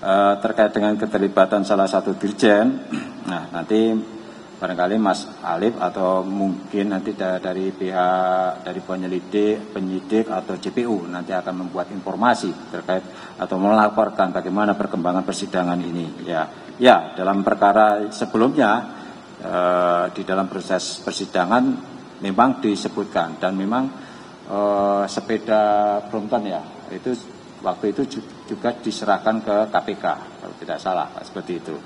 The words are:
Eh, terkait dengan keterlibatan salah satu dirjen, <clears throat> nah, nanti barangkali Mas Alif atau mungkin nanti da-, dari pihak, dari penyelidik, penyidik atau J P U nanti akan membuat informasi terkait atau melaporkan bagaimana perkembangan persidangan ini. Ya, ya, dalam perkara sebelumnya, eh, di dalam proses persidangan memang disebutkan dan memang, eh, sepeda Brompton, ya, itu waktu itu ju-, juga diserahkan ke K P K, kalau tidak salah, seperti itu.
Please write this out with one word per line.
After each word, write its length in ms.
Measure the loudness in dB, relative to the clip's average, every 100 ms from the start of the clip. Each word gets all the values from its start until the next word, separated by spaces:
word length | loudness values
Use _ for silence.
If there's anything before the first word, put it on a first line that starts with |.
Eh, 300 | 4 4 6 4
terkait 240 | 0 4 4
dengan 320 | 4 2 2
keterlibatan 640 | 0 2 2 4 4 4
salah 240 | 2 2 4
satu 240 | 2 0 -2
dirjen, 560 | -2 4 6 8 6 2 -6 -8
<clears throat> 300 | -8 -10 -8
nah, 160 | -6 -6
nanti 480 | -8 0 4 4 2 -4 -12 -16 -18 -18 -8
barangkali 400 | -6 0 0 2
Mas 240 | 2 2 -2 -10
Alif 400 | -4 0 0 0
atau 400 | -4 0 0 0
mungkin 720 | 0 -2 -2 -2 -4 -2 0
nanti 240 | -2 -4 -4
da-, 240 | -2 -2
dari 320 | -4 -4 -4
pihak, 960 | -4 -4 0 2 2 2 2 0 -2 -6
dari 160 | -8
penyelidik, 880 | -6 -6 -4 -6 -2 0 2 0 -4
penyidik 560 | -6 -4 -4 0 0 2
atau 320 | -2 -4 -6
J 160 | -4 -4
P 80 |
U 240 | -2 -2 -2
nanti 240 | -8 -4
akan 320 | -4 -4 -6
membuat 240 | -6 -6 -6
informasi 640 | -6 -8 0 2 2 0 -6 -10
terkait 320 | -10 -2 -2 -4 -16 -18 -10
atau 160 | -4 0
melaporkan 720 | 4 6 4 4 0 2 0
bagaimana 480 | 0 -2 0 2 2
perkembangan 480 | 0 -2 0 0
persidangan 560 | -2 -6 -4 -2 0 -2
ini. 480 | -2 -4 -6 -8 -6
Ya, 240 | -4 -4 -8 -18 4
ya, 400 | 8 8 6 -2
dalam 240 | 0 2
perkara 640 | 2 4 6 8 6 4 -2
sebelumnya, 720 | -4 -2 4 4 4 4 2 -2 -14 -16 -18 -18 -12
eh, 720 | -4 0 4 4 4 2 0
di 80 | -4
dalam 320 | -2 0 0
proses 480 | -4 -2 -2 -2 -6
persidangan 640 | -6 -6 -4 0 4 4 4 0 -6 -16 -18 -8
memang 400 | -4 4 4 4
disebutkan 800 | 0 0 -2 -4 -2 -2 -2 -2
dan 160 | -2 -2
memang, 320 | -2 0 -2 -6 -16 -18 -20 -20 -8
eh, 520 | -2 2 2 2 2 0
sepeda 880 | -4 -4 -4 2 4 4 4 2 0 -2
Brompton, 320 | -6 -2 -2
ya, 160 | -2 -6 -8 -16 -14
itu 240 | -8 -6 -6 -8 -18 -20 -6
waktu 320 | -6 -2 -2 -2
itu 60 |
ju-, 240 | -4 -4 -12 -16
juga 320 | -12 -4 -4 -4
diserahkan 640 | -6 -4 0 2 2 0
ke 160 | 0 0 2
K 40 | 0
P 80 | -2 -4
K, 80 | -2 -4 -8 -16
kalau 180 | -16 -14
tidak 160 | -8 -6
salah, 320 | -2 -2 -4 -8
seperti 400 | -12 -12 -8 -8
itu. 80 | -6 -12